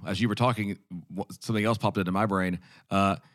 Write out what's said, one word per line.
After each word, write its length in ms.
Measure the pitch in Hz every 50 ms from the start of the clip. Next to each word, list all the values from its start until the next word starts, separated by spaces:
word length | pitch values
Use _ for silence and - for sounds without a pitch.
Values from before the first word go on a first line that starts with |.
| 87
As 140 | - 98 87
you 80 | 117 107
were 60 | 104
talking, 440 | - 120 127 110 110 104 101 95 - _ - 90 87 - - 87
wh-, 80 | 95 95 - - -
something 240 | - - 110 107 104
else 120 | 113 117
popped 220 | 107 - 104 - 101
into 140 | 92 90
my 120 | 92 98 110
brain. 360 | 104 98 95 92 90 90 87 - - - - _ -
Uh, 260 | 98 98 98 98 95 - - _